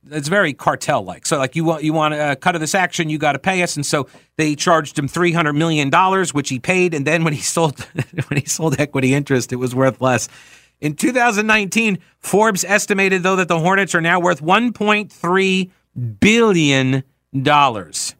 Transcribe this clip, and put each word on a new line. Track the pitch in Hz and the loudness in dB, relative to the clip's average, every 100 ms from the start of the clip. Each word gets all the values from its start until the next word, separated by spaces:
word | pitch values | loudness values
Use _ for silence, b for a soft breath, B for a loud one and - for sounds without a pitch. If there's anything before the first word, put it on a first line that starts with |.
| _ | _
It's | 151 143 | -8 -2
very | 202 180 | 0 0
cartel-like. | 131 - 135 - 139 92 82 - | 0 -2 -2 -2 -2 -2 -10 -6
So, | 156 | -2
like, | 131 165 | -2 -2
you | 165 | -2
want, | 160 | -2
you | 151 | -2
want | 156 151 | 0 0
a | 151 151 135 | 0 -2 -2
cut | 190 | -2
of | 170 | -2
this | 156 196 | -2 -2
action, | 180 - 160 | -2 -2 -4
you | 156 | -2
gotta | 151 135 | -2 -2
pay | - 185 | -2 -2
us. | 175 - | -2 -4
And | |
so | 143 160 127 b b - | -4 -4 -4 b b -4
they | 156 | -2
charged | 147 - 165 151 - | 0 2 2 2 -6
him | 143 | -4
three | - 175 | 0 0
hundred | 165 156 | 2 0
million | 147 165 156 139 | 2 0 0 2
dollars, | 165 185 190 175 | 2 2 2 0
which | 143 139 | -2 -4
he | 131 | -6
paid. | - 185 180 | -2 0 2
And | 156 139 | 0 0
then | 165 | 0
when | 165 | 0
he | 143 | -2
sold, | - - 160 - | -4 0 -2 -2
<laughs> | - 165 - - 135 | -12 -8 -8 -8 -4
when | 143 | -6
he | - | -4
sold | - 160 139 | -4 -4 -2
equity | 147 139 131 139 | -2 0 0 0
interest, | 139 131 - | 0 -2 -2
it | 127 | -6
was | 127 | -4
worth | 123 135 131 | 0 0 0
less. | 127 123 - B B B B B | 0 0 -4 B B B B B
In | 151 147 | -6 -2
two | - | -2
thousand | 247 240 202 214 | 2 0 0 0
nineteen, | 214 196 220 226 190 b b | 0 0 0 0 -2 b b
Forbes | - 190 220 185 | -2 2 2 0
estimated, | - 202 - 202 196 185 | 0 -2 0 0 0 0
though, | 180 190 | 0 0
that | 175 | 0
the | 170 | 0
Hornets | 165 190 196 175 | 2 2 2 0
are | |
now | 165 180 | 2 2
worth | 175 175 | 2 0
one | 151 196 240 | 2 2 2
point | 208 208 208 208 | -2 0 0 -2
three | - 170 185 190 185 185 b b - 120 104 | -8 -2 0 2 0 -2 b b -10 -8 2
billion | 185 226 226 180 147 135 131 135 131 _ _ 135 | 4 6 4 4 4 4 2 -2 -4 _ _ -2
dollars. | 135 147 139 110 82 - - - | 4 4 4 0 -10 -10 -10 -12